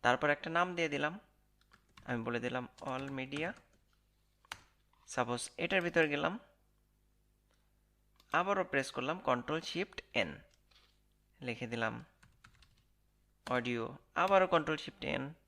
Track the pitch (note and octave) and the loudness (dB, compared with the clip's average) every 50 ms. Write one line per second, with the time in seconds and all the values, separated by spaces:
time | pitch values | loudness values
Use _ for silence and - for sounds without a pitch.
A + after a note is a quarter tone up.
0 | - A#2+ B2 C3 - D3 D3 - - E3 E3 E3+ F3+ F3+ F3+ E3+ E3+ D#3 C#3+ C#3 | 6 4 4 6 4 2 2 0 -2 -2 0 0 0 0 0 -2 -2 0 0 0
1 | C#3+ D3+ F3 G3+ - _ _ _ _ _ _ _ _ _ - _ _ _ _ - | -2 -2 -2 -6 -16 _ _ _ _ _ _ _ _ _ -20 _ _ _ _ -16
2 | - - B2+ A#2 A2+ A#2+ A#2+ A#2 A#2 B2 B2 B2+ B2 - _ - - C#3 C3 C3 | -6 -4 -4 -2 -2 -2 -4 -2 -4 -4 -4 -6 -8 -8 _ -10 -8 -6 -6 -6
3 | C3+ C#3 C#3 C3+ C3 C3+ C#3+ D3 D#3 F3+ - - _ _ _ _ _ _ _ _ | -6 -6 -6 -8 -8 -6 -6 -6 -6 -6 -6 -10 _ _ _ _ _ _ _ _
4 | _ _ _ _ _ _ _ _ _ _ - - - _ _ _ _ _ _ _ | _ _ _ _ _ _ _ _ _ _ -18 -18 -18 _ _ _ _ _ _ _
5 | _ - - B2+ B2 A#2 B2 A#2+ - - - - F3 E3+ F#3+ F#3+ E3+ F3 E3+ E3+ | _ -8 -2 -2 0 0 0 -4 -4 -10 -8 -6 -2 0 2 2 2 4 4 4
6 | D#3+ D3+ C#3+ D3 D3 E3 F#3 A#3+ - - _ _ _ _ _ _ _ _ _ _ | 4 4 2 0 0 0 -2 -4 -12 -16 _ _ _ _ _ _ _ _ _ _
7 | _ _ _ _ _ _ _ _ _ _ _ _ _ _ _ _ _ _ _ _ | _ _ _ _ _ _ _ _ _ _ _ _ _ _ _ _ _ _ _ _
8 | _ _ _ _ - _ - D#3 F3+ G3 G3+ F#3+ F3+ - - C#3 C3 - - - | _ _ _ _ -10 _ 0 2 2 4 2 0 0 0 0 0 0 0 -4 -4
9 | B2+ C3+ E3 F#3 - - B2+ B2 A#2+ - D3+ E3 - - - E3 G3 - - - | -2 -2 -2 -2 2 2 2 2 2 -2 -4 -4 -4 -4 -4 -4 -4 -4 -6 -14
10 | - _ - A#2+ G2 D#2+ C#2+ D2 - _ _ _ _ _ _ - _ _ _ _ | -14 _ -2 -2 -2 -2 -4 -12 -16 _ _ _ _ _ _ -20 _ _ _ _
11 | _ _ _ _ _ _ _ _ C#3+ B2 A#2 - B2 A2+ A#2 A2+ A#2 A2+ A#2 A#2 | _ _ _ _ _ _ _ _ -6 -6 -6 -6 -6 -6 -4 -2 -2 -2 -4 -6
12 | - - _ _ - - _ _ _ - _ - - _ _ _ _ _ _ _ | -12 -16 _ _ -20 -20 _ _ _ -20 _ -20 -20 _ _ _ _ _ _ _
13 | _ _ _ _ _ _ _ _ _ - B2 B2 A#2 B2 A#2+ A#2 A2+ - C#3 - | _ _ _ _ _ _ _ _ _ 0 0 0 2 0 -2 -2 -2 -4 -8 -12
14 | _ _ _ - E3+ G3 G3 F#3+ F#3 F#3 F3+ E3 D3+ D#3 D#3 D3+ - - - - | _ _ _ 2 4 6 8 6 6 6 4 2 4 2 -2 -2 -4 -10 -12 -6
15 | - C#3+ - - C3 C#3+ D#3+ _ _ | -4 -2 -2 -2 -2 -6 -10 _ _